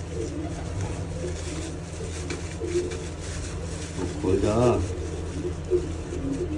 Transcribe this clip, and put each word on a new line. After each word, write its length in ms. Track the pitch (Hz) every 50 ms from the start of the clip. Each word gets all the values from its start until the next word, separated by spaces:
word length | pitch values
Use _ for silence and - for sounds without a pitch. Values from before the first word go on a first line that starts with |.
| - - - - - - - - - - - - - - - - - - - - - - 160 165 165 175 170 - - 160 156 160 160 160 160 - - - - - - - - - - - - - - - - - - - 170 175 175 - - - - - - - - - - - - - - - - - - - - - - - 90 85 - -
ਖੁੱਲ 180 | - 92 95 101
ਜਾ। 400 | 101 104 107 117 123 120 107 98 - - - - - - - - - - - - - 349 - - - - - 175 165 - - - - - - - 277 139 277 269 - - 302